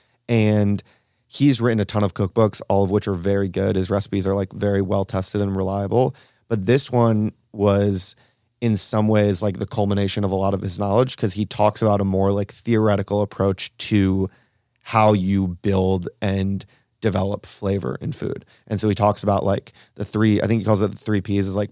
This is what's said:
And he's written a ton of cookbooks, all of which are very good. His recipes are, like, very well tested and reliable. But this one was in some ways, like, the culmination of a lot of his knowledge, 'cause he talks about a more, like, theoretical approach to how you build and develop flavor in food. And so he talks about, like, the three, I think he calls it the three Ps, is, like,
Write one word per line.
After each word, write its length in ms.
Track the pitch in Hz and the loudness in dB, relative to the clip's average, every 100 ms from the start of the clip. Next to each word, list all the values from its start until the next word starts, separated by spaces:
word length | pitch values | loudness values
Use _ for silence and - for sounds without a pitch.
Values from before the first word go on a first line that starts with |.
| _ _ - | _ _ -2
And 540 | 117 107 104 101 104 - _ _ _ _ | 2 2 2 2 -2 -6 _ _ _ _
he's 340 | - 143 117 | 0 2 4
written 200 | 120 110 | 2 0
a 40 | 101 | 0
ton 180 | 107 | 0
of 120 | 98 - | 0 0
cookbooks, 460 | 95 117 107 - - | -2 2 2 0 -2
all 160 | 98 | 0
of 60 | 95 | 2
which 180 | 101 104 | 0 0
are 60 | |
very 340 | 92 92 98 98 | -2 0 0 -2
good. 280 | 95 98 95 | 0 0 0
His 160 | 92 | 0
recipes 340 | 101 - 101 95 | -2 -2 -2 0
are, 80 | |
like, 200 | 98 95 | -2 -2
very 280 | 101 104 98 | -4 -2 0
well 240 | 92 101 95 | 0 -2 -2
tested 340 | 98 92 104 | -4 -4 -4
and 160 | 101 98 | -2 -2
reliable. 600 | 92 98 98 113 135 - _ _ - | -4 -4 0 0 0 -2 _ _ -6
But 180 | 110 95 | -2 2
this 260 | 135 - | 0 2
one 420 | 123 117 110 107 - _ | 2 2 2 0 -6 _
was 640 | 107 101 101 101 95 - - _ _ _ - | 0 2 4 2 -2 -6 -14 _ _ _ -6
in 160 | 117 104 | -2 -2
some 300 | - 107 107 | -2 0 4
ways, 340 | 107 104 90 | 4 4 2
like, 160 | 104 90 | -2 -4
the 80 | 95 | -6
culmination 580 | - 101 101 98 104 | -2 0 0 -2 -2
of 80 | 98 | -2
a 40 | 95 | 0
lot 180 | 98 | 0
of 80 | 98 | -2
his 180 | 98 90 | -4 -4
knowledge, 380 | 101 107 127 - | 0 2 0 -2
'cause 160 | 107 | -4
he 120 | 95 101 | -2 -4
talks 360 | - 107 - | 0 0 2
about 180 | 110 101 | 0 2
a 60 | 98 | 0
more, 260 | 95 98 | 0 0
like, 220 | 101 101 | 0 -4
theoretical 680 | - - 110 107 101 98 104 | -8 0 2 2 2 0 -2
approach 540 | 101 - 98 92 - - | -2 0 0 0 -6 -12
to 500 | - 104 98 95 95 - _ _ _ _ | -2 2 2 0 -2 -8 _ _ _ _
how 300 | - 113 107 | -2 2 4
you 440 | 104 92 98 95 87 | 4 2 0 -2 -4
build 440 | 101 95 95 95 87 - | -2 0 0 0 -4 -6
and 420 | 101 98 95 95 - _ _ _ | -4 -2 -2 -4 -8 _ _ _
develop 440 | 110 95 98 104 - | -2 0 -2 -4 -10
flavor 520 | - 101 98 62 53 | -8 -4 -4 -4 -8
in 120 | - | -8
food. 340 | - - - - _ - | -8 -8 -10 -14 _ -8
And 120 | 101 | -2
so 80 | 107 | 0
he 60 | |
talks 300 | 98 104 101 | 2 2 2
about, 200 | 101 98 | 0 0
like, 300 | 98 98 - - _ - | 0 -4 -6 -18 _ -12
the 100 | 107 | -6
three, 340 | 107 110 104 | 0 2 2
I 60 | 104 | 0
think 140 | 113 | 0
he 40 | 101 | 0
calls 160 | 101 | 2
it 100 | 101 | 0
the 60 | 95 | -4
three 240 | - 104 | -4 -2
Ps, 260 | 92 101 98 | 0 -2 -2
is, 80 | 98 | -2
like, 160 | 101 | -6